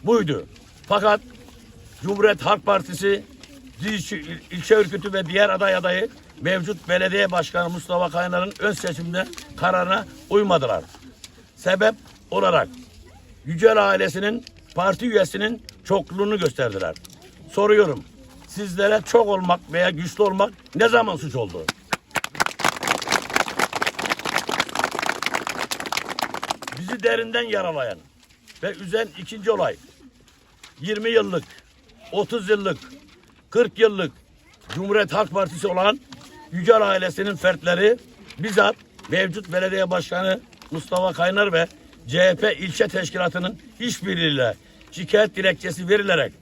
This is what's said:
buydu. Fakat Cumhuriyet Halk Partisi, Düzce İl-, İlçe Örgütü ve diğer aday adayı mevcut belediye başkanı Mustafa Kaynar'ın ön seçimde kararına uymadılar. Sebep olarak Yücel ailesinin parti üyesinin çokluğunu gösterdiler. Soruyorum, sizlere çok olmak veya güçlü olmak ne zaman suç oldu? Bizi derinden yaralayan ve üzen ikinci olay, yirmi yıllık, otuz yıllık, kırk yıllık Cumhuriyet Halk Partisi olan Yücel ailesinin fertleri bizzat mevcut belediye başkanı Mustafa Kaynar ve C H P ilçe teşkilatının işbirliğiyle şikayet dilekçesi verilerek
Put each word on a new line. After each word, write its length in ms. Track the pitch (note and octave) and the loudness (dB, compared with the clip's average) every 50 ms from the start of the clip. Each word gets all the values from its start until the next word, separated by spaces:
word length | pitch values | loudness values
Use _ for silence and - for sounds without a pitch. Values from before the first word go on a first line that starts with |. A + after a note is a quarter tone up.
| - | 2
buydu. 420 | G3 A#3 A#3 G3+ D3+ C#3 F#2+ D#2 - - - - - - - - | 4 2 2 2 0 -4 -6 -6 -12 -20 -20 -20 -20 -20 -20 -4
Fakat 340 | - G3+ G#3 G3 G#3+ G#3 G#3+ - - - - - - - - - - - - - - - - | -2 0 2 4 4 2 2 0 -12 -20 -20 -20 -20 -20 -20 -20 -20 -20 -20 -20 -20 -18 -10
Cumhuriyet 400 | - F3+ G3+ G3+ G#3+ G#3+ G3+ - | -6 -6 0 4 4 4 4 2
Halk 240 | - F#3 G#3 F#3+ - | 2 0 0 2 2
Partisi, 580 | - G3+ F#3+ - - F3+ - F#3 G3 G3+ G3+ - - - - - - C#4+ C#4 C4 C4 - A2 D3 | 2 2 2 0 -4 -10 -2 0 0 0 0 -4 -14 -20 -20 -20 -20 -20 -20 -20 -20 -14 -8 -6
Düzce 360 | G#3+ G#3+ G3 - - G#3 D#3+ | -6 -4 -6 -6 -8 -10 -10
İl-, 220 | D3 D#3 E3+ D#3 - - | -10 -12 -14 -14 -14 -12
İlçe 240 | F3+ F3+ D3+ - A3 | -10 -10 2 4 6
Örgütü 380 | G#3+ G#3 E3+ F3 G3 D3+ G3+ F#3+ | 6 6 2 -2 -8 -8 -4 -4
ve 120 | F#3+ F#3 | -4 -4
diğer 240 | D#3 F3+ G3 G#3 G3+ | -2 0 2 2 2
aday 260 | F#3+ F#3 G3+ G3 F#3+ | 2 0 2 0 0
adayı 340 | F#3 F3 F3+ F3+ F#3 G#3+ C#4 - - - - - - | 0 0 0 0 0 -2 -4 -8 -14 -20 -20 -18 -8
mevcut 480 | - E3 F#3+ F#3+ E3+ F3+ G#3+ D#3+ - - | -4 -2 -2 -2 -2 -6 -8 -8 -4 -2
belediye 420 | F3+ F3+ F#3 F#3+ F3+ G3+ G3+ F#3+ | 0 0 0 0 0 0 0 2
başkanı 380 | F3 F3 D#3+ - - F3 F3 E3+ | 0 -2 -2 -2 -2 -2 -2 -2
Mustafa 400 | F3 F3 - - F3+ F3 F3+ E3+ | -4 -8 -6 -4 -2 0 0 0
Kaynar'ın 440 | D3 F3 F3+ F3+ F3+ F3+ F3+ G3+ G#3 - | -2 -2 -2 0 -2 -2 -2 -4 -6 -4
ön 140 | F3+ G#3 F3 | -4 -4 -2
seçimde 540 | - - F3+ D#3+ C#3 E3+ E3+ F3 F#3 F#3 - - - - - - | -2 -4 -6 -6 -6 -8 -6 -4 -6 -6 -6 -10 -16 -18 -16 -8
kararına 500 | - E3+ F#3 F#3 F3+ F3+ F3+ F#3+ A3 G3+ - - - - - | -2 0 0 2 2 2 0 0 -2 -2 -8 -16 -20 -8 2
uymadılar. 540 | F#3 G#3 G#3 G3 F3+ D#3+ C3 A#2+ G#2 E2+ D2 - - - - - - _ - - - - - _ _ | 2 2 4 4 2 2 2 2 -2 -2 -4 -10 -20 -20 -20 -20 -20 _ -20 -20 -20 -20 -20 _ _
Sebep 400 | - - F3+ F#3 F#3+ G#3 A3 A3 - - - - - - - | -4 0 0 2 4 4 2 2 0 -14 -20 -20 -20 -14 -4
olarak 360 | F3 G3 G3 F#3 F3 C#3+ A2+ - - - - - - - - - - - - - - - - | -2 0 2 4 4 2 2 0 -6 -20 -20 -20 -20 -20 -20 -20 -20 -20 -20 -20 -20 -16 -10
Yücel 440 | C#3 E3+ D#3+ G3+ A#3 - G#3+ G3+ G3 | -10 -4 4 6 6 6 8 4 4
ailesinin 560 | G3 F#3+ G3 F#3 - F#3 G3 G#3 A3+ A#3+ - - - - - _ - | 4 2 0 0 -2 -2 -2 -2 -4 -4 -8 -14 -20 -20 -20 _ -4
parti 300 | - F3+ G3 F#3 - A#3 | 0 0 0 0 0 -2
üyesinin 580 | B3 A3 G3+ F#3 - - G3+ G#3 A3 A#3+ G#3+ - - - - - | 2 2 2 2 2 -2 -4 -4 -4 -4 -8 -12 -20 -20 -20 -4
çokluğunu 540 | - F#3+ G3 D3 - E3+ F#3 G3+ G#3 G#3+ G3+ | -2 -2 -2 -2 -4 -4 -4 -2 -2 -2 0
gösterdiler. 560 | F3 D3+ A#2 - C3+ A2+ G2+ F#2+ F#2 D#2+ D#2+ - - - - - - - - - - - | -2 -2 -2 -2 -4 -4 -2 -4 -6 -6 -8 -10 -16 -20 -20 -20 -20 -20 -20 -20 -20 -6
Soruyorum, 520 | - G3 G3+ G#3+ G#3+ G#3 G3+ E3 C3+ C#3 - - - - - - - - - | -2 0 4 6 6 6 6 4 2 -6 -8 -18 -20 -20 -20 -20 -20 -20 -20
sizlere 540 | - - F#3+ G#3 G3 F3 F#3 G3 G3+ G#3+ A3 - | -16 -10 -10 -8 -8 -2 0 2 2 2 2 0
çok 220 | - - A#3+ A3+ | 4 6 6 8
olmak 320 | G3+ G3+ F#3+ F#3 F3+ F3 F3 - - | 8 4 4 2 0 0 0 0 -4
veya 180 | D3 E3+ F3+ F3+ | 0 0 2 2
güçlü 340 | F3+ D3+ F3 F3 - - G#3 | 0 -2 -8 -8 0 2 2
olmak 300 | G3+ F#3 F#3+ G3+ A#3+ - - - - - | 2 4 2 0 0 0 -14 -20 -10 0
ne 140 | - A3 A3+ | 2 2 4
zaman 260 | A3+ A#3+ A3+ G#3 F3+ | 6 4 4 2 -2
suç 200 | C#3+ D#3 D3+ B2 | -6 -8 -6 -4
oldu? 300 | C3 A2+ F#2+ E2+ F2 D#2 D#2 - - - - - - _ _ - - - - - - - - - - - - - - - - - - - - - - - - - - - - - - - - - - - - - - - - - - - - - - - - - - - - - - - - - - - - - - - - - - - - - - - - - - - - - - - - - - - - - - - - - - - - - C#3 | -4 -6 -4 -6 -8 -8 -8 -8 -8 -8 -8 -8 -8 _ _ -8 -8 -8 -8 -2 0 0 0 0 -2 -4 -4 -2 -2 -4 -4 -4 -4 -2 -2 -2 -2 -2 -2 -2 -2 -2 -2 -2 -4 -4 -4 -2 -4 -6 -4 -4 -6 -4 -4 -6 -4 -6 -4 -4 -4 -4 -4 -4 -4 -4 -4 -4 -4 -4 -4 -4 -4 -4 -4 -4 -4 -6 -4 -4 -4 -6 -6 -6 -8 -6 -8 -8 -10 -8 -6 -6 -6 -6 -6 -6 -6 -6 -6 -6 -10 -8 -8 -8 -10 -10 -12 -10 -10
Bizi 240 | F3 F#3 A#3+ A3+ F#3+ | -8 -8 -8 0 0
derinden 400 | A#3 A3+ A3+ A3+ A3+ A3+ A#3+ A#3+ | 0 2 2 -2 -2 -2 -4 -2
yaralayan 540 | A3+ G#3 G3+ F#3 F3 D#3+ D3 C3 A2+ F#2+ D#2+ - _ _ _ _ _ _ _ _ - - - D3+ | -2 -2 -2 -2 -2 -2 -4 -4 -4 -6 -10 -14 _ _ _ _ _ _ _ _ -20 -16 -8 -8
ve 80 | G3 | -8
üzen 360 | - D3+ G3 F3 F#3+ A3 A#3 F3+ - | -8 -8 -10 -4 -2 -2 -4 -4 -8
ikinci 340 | - - - A3 A3 F#3 A3 | -16 -16 -14 -14 -6 -2 0
olay, 240 | G#3+ G3 E3+ A#2+ F#2+ - - - _ _ - - _ _ _ _ _ _ _ _ _ _ - - _ - | 0 0 0 -2 -4 -6 -14 -20 _ _ -20 -20 _ _ _ _ _ _ _ _ _ _ -20 -20 _ -12
yirmi 280 | C#3 F#3+ G#3+ G#3 A3 A3+ | -8 -6 -6 -2 -2 2
yıllık, 340 | A#3 A3 G#3 G3 F3+ D#3+ - - - - _ _ _ _ _ _ _ _ - - | 2 2 2 2 -4 -6 -6 -8 -20 -20 _ _ _ _ _ _ _ _ -18 -6
otuz 380 | - F#3+ G3+ - - A#3+ G3 F#3+ | -4 -4 -2 -2 -4 -6 0 0
yıllık, 280 | G#3+ G3+ G3 F#3+ D#3+ - - - - - - - - - _ _ _ _ _ _ | 0 2 2 -2 -4 -4 -8 -20 -20 -20 -20 -20 -20 -20 _ _ _ _ _ _
kırk 300 | - A3+ A#3+ G3 - - | 2 2 2 2 4 4
yıllık 320 | A3 A3 G#3 F#3+ F3+ C#3 - - _ _ _ _ _ _ _ _ _ - - | 4 4 4 0 -4 -4 -6 -12 _ _ _ _ _ _ _ _ _ -10 -8
Cumhuriyet 380 | D#3+ F#3+ G3+ G#3 G#3+ G3+ E3+ - | -6 -2 0 2 2 2 2 0
Halk 180 | G3 G#3+ - | 0 0 0
Partisi 360 | D#3+ G3 F#3+ E3+ E3+ E3 F#3+ | 0 -2 -2 -2 -4 -6 -4
olan 320 | G3 F3+ F#3 F#3 G#3 B3 C#4 - - - - - - - - - - | -2 0 2 2 2 2 0 -6 -18 -20 -20 -20 -20 -20 -20 -18 -10
Yücel 300 | E3 F3+ F3 G#3+ A3+ A3 | -8 -4 6 6 8 8
ailesinin 540 | G#3+ G3+ F#3+ F#3 F#3 F3+ - - G3 G3+ G3+ | 8 4 2 2 0 -2 -4 -2 -4 -4 -4
fertleri 600 | D3+ - F#3 F3+ D#3 - F3 F3 F3 G3 G#3+ A#3+ A#3+ - - - - - - - - | 2 2 2 2 2 0 0 2 4 4 4 4 2 -2 -20 -20 -20 -20 -20 -12 -8
bizzat 360 | E3 A3 G3 G#3 G3 G3+ - - - _ _ - - - | -8 0 4 4 4 4 2 -2 -12 _ _ -20 -8 -2
mevcut 440 | C#3+ F#3 G3 F#3 D#3+ G#3+ G3 F3 E3 | 0 0 0 0 -4 -8 -10 -4 -4
belediye 360 | F#3 F#3 F#3+ F#3 F#3+ F#3+ F3+ | -2 -2 0 0 -2 0 0
başkanı 500 | F#3 F3+ E3 - F3 F3+ F#3+ F#3+ F#3 E3+ - _ - - - - | 0 -4 -4 -4 -4 -2 0 -2 -2 -2 -6 _ -20 -20 -14 -10
Mustafa 420 | D#3 D#3+ - - F3+ F3+ F#3 F#3 E3+ | -10 -10 -6 -2 -2 0 0 0 0
Kaynar 400 | - E3+ F3+ F#3+ G3+ G#3 G3+ E3+ | 2 0 2 2 2 0 2 2
ve 140 | D#3+ E3+ E3+ - - - - - - - | 0 0 0 -4 -20 -20 -20 -20 -20 -10
C 220 | A#2+ B2+ F3 F3+ F#3 | -4 2 4 4 4
H 60 | F3+ | 4
P 200 | D3 G#3 G#3+ F3+ | 4 2 0 0
ilçe 320 | - F3+ F#3+ D3 - G#3+ | 0 -6 -8 0 0 0
teşkilatının 720 | G3+ - F#3 F3+ - - F3+ F3+ F3 - F3+ F3+ F#3 - - - - - - | 0 0 -4 -4 -4 -4 -2 -2 -2 -2 -2 -6 -6 -8 -10 -18 -20 -14 -8
işbirliğiyle 760 | A3+ B3 - - F3 G3 F#3+ E3+ E3 D#3 C#3+ C3+ B2+ A2+ G2+ - _ - - - - - | -8 -6 -6 -6 -6 -6 -2 0 0 0 0 2 0 0 -2 -4 _ -20 -20 -20 -20 -18
şikayet 440 | - - F#3 - - G#3 G#3+ G#3 G#3 | -12 -12 -4 2 4 4 4 2 0
dilekçesi 540 | G3 F#3+ F#3+ F3+ - - F3+ D#3 E3+ F#3 E3+ | 0 0 0 0 0 -6 -8 -8 -6 0 2
verilerek 440 | G3+ G#3 G3+ G3 F3+ D#3 C3 G2+ - - | 2 2 2 2 0 0 0 -2 -6 -14